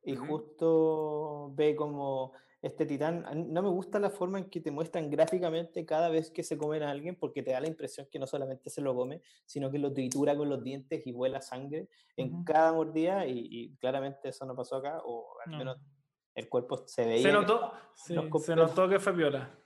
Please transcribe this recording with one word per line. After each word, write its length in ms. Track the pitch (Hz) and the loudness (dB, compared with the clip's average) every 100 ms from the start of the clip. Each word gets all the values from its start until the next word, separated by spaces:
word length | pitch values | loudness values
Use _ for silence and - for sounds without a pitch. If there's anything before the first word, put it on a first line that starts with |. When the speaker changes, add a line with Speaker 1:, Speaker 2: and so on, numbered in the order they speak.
Speaker 1:
y 120 | - | -4
Speaker 2:
Ujú. 120 | 131 139 | -6 -2
Speaker 1:
justo 1200 | 151 151 - 165 160 160 156 156 151 151 147 143 | -4 -4 2 6 8 6 4 0 -4 -4 -8 -10
ve 200 | 139 151 | 4 4
como 580 | 147 147 143 139 135 131 - _ _ | 4 0 -2 -2 -2 -2 -8 _ _
este 240 | 143 - | -10 -2
titán, 400 | 156 139 151 170 - | -2 2 0 -2 -4
a-, 80 | |
no 280 | 151 170 160 | -6 -2 0
me 80 | 196 | 2
gusta 280 | 185 185 208 | 0 0 0
la 120 | 202 | 0
forma 280 | - 180 196 | -2 -4 -4
en 120 | 185 | -6
que 100 | 175 | -6
te 100 | 156 | -6
muestran 380 | 143 165 175 151 | -4 -4 -2 -2
gráficamente 760 | 143 - 185 175 160 170 - 165 | 4 4 4 0 -2 -4 -8 -2
cada 240 | 156 170 | 0 2
vez 200 | 160 160 | 2 -2
que 120 | - | -6
se 160 | 165 151 | -6 -4
comen 240 | 151 156 | -2 -2
a 80 | 147 | -2
alguien 260 | 143 156 180 | -4 -8 -6
porque 240 | 151 - | -6 -4
te 100 | 127 | -2
da 80 | 127 | -2
la 80 | 151 | -2
impresión 400 | 156 139 - 139 | -4 -8 -10 -12
que 80 | 147 | -8
no 80 | 135 | -6
solamente 420 | 147 135 131 - | -4 -4 -6 -10
se 140 | - | -4
lo 120 | 139 | -2
come, 280 | 123 127 156 _ _ _ | 0 -2 -4 _ _ _
sino 240 | - 135 | -6 -2
que 80 | 143 | 0
lo 140 | 143 | -2
tritura 420 | 135 127 139 143 147 | 0 -2 2 2 2
con 140 | 147 | 0
los 120 | 135 | -2
dientes 440 | 117 135 131 160 - | -4 -10 -6 -8 -6
y 60 | |
vuela 280 | 120 127 135 | -2 -2 -2
sangre 480 | - 127 139 151 190 _ _ - | -8 -10 -8 -8 -10 _ _ -6
en 120 | 156 | -6
Speaker 3:
Ujú. 120 | 165 | -4
Speaker 1:
cada 300 | 175 156 160 | 2 6 6
mordida 520 | 160 156 156 165 196 160 | 6 2 2 2 2 0
y, 200 | 127 113 | -4 -6
y 260 | 117 120 143 | -10 -12 -4
claramente 520 | 127 135 135 135 139 | -2 -2 -4 -6 -10
eso 160 | 127 | -10
no 100 | 135 | -10
pasó 220 | 127 123 135 | -8 -6 -4
acá, 240 | 139 160 | -6 -8
o 340 | - 117 110 - 139 | -8 -10 -10 -14 -12
al 40 | |
Speaker 3:
No. 80 | 156 | -8
Speaker 1:
menos 200 | 131 131 - _ _ _ _ | -8 -10 -14 _ _ _ _
el 140 | - - | -12 -2
cuerpo 360 | 127 120 135 - | -2 -2 -8 -6
se 200 | - 117 | -2 2
veía 160 | 113 | 4
Speaker 3:
Se 60 | - | 6
Speaker 1:
que 40 | |
Speaker 3:
notó, 400 | 202 196 226 - | 6 6 2 0
Speaker 1:
estaba 160 | - - | -8 -20
Speaker 3:
sí, 200 | _ - | _ -6
Speaker 1:
los 160 | 170 156 156 | -4 0 -2
Speaker 3:
se 160 | 151 | 0
Speaker 1:
completos. 20 | 165 | 6
Speaker 3:
notó 320 | 160 160 185 | 6 6 4
que 100 | 196 | 4
fue 160 | 190 | 2
piola. 360 | 175 151 135 127 - | 4 2 2 -6 -14